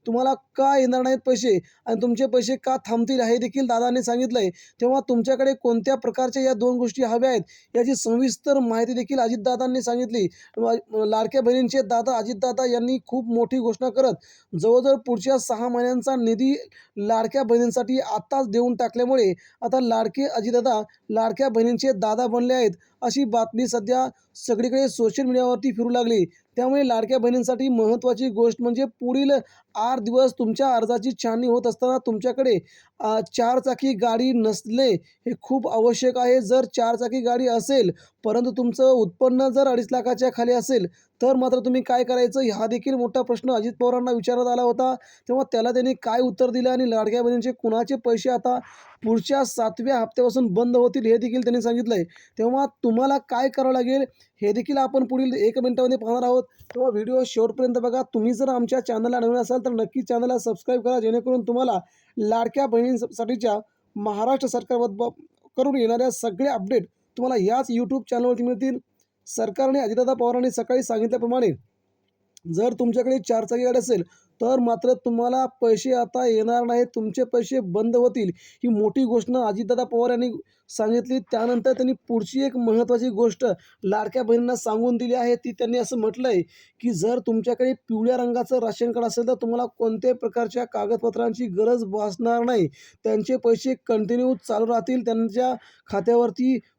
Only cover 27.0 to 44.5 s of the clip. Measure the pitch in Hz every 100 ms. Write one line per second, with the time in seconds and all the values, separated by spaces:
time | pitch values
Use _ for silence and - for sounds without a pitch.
27 | 220 262 240 247 240 247 269 240 214 233
28 | 247 220 262 202 233 - 240 233 269 -
29 | 247 262 277 269 - _ _ 214 233 262
30 | 214 247 262 - 226 208 269 240 220 240
31 | 240 233 233 226 247 240 240 220 254 254
32 | 247 220 247 240 262 185 - _ _ -
33 | 214 220 - - 233 254 262 247 269 208
34 | 233 226 254 240 220 202 214 233 269 180
35 | - _ 240 - - 262 220 226 233 233
36 | 254 247 240 254 202 254 247 - 233 233
37 | 240 254 233 240 254 233 175 269 185 -
38 | _ _ 220 226 247 220 240 240 262 254
39 | 196 - 254 254 269 254 269 247 208 254
40 | 233 240 254 247 233 247 - 247 175 -
41 | _ - 247 262 254 254 254 254 254 247
42 | 240 254 240 269 247 190 220 233 269 262
43 | 240 254 247 233 254 233 226 - 240 247
44 | 247 240 202 247 247